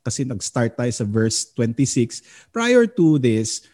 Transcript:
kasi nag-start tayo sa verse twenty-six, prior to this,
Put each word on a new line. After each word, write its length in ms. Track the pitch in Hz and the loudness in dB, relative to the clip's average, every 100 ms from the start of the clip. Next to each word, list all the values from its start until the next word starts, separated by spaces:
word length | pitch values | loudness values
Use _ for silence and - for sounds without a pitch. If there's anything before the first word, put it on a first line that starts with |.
kasi 160 | - 117 | -8 -6
nag-start 560 | 131 104 - - 117 - | -6 -8 -6 -2 -2 -2
tayo 160 | 123 | -4
sa 100 | 117 107 | -4 -2
verse 400 | 110 113 - - - | 0 0 -2 -6 -4
twenty-six, 640 | 117 117 135 - 117 - - - _ | -2 0 0 0 -2 -4 -18 -20 _
prior 320 | 226 233 247 | -4 2 4
to 320 | 233 233 165 151 | 4 2 2 4
this, 480 | 123 110 110 - - | 2 2 -2 -6 -14